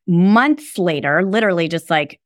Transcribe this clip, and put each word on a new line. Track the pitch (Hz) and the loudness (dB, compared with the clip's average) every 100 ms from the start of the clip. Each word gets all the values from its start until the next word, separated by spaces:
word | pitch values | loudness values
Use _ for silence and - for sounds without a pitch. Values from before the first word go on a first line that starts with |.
| - | -2
months | 170 190 220 285 294 - - | 2 4 4 2 0 -6 -4
later, | 175 147 143 156 | -2 -2 0 0
literally | 190 214 214 175 165 | 0 0 0 0 -2
just, | 165 - | -4 -2
like, | 160 147 - | -4 -4 -12